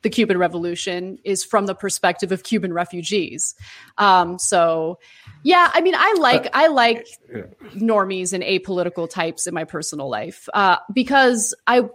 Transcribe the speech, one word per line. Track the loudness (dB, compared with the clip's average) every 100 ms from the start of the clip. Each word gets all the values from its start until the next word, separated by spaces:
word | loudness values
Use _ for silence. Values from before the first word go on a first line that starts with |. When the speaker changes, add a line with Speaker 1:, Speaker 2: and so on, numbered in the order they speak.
Speaker 1:
the | -2
Cuban | 0 0 2
Revolution | 0 -2 -6 -6 -6 -8 -8 -10
is | -6 -6 -2
from | -2 -2
the |
perspective | -6 -6 -2 -2 -2 -4
of | -4
Cuban | -2 -4 -2
refugees. | -6 -6 -8 -4 -4 -4 -6 -8 -8 -20 -20 -16 0
Um, | 4 6 4 -2
so, | 0 2 2 0 -4 -8 _ -20 -20 -4
yeah, | 2 4 6
I | 4
mean, | 2 2
I | 2 4
like, | 2 2
Speaker 2:
But | 0 2
Speaker 1:
I | 4
like | 4 2 0 -8 -20 _
Speaker 2:
Yeah. | -14 -14 _ -18
Speaker 1:
normies | -4 0 2 0 -4 -4
and | -4
apolitical | -2 -2 -2 -4 -4 -4 -8
types | -4 -4 -4 -8
in |
my | -6
personal | -8 -8 -10 -8 -8
life, | -6 -8 -14 -6
uh, | 0 2 2 0
because | -2 2 4 4 2 -4 -4 2
I | 2 2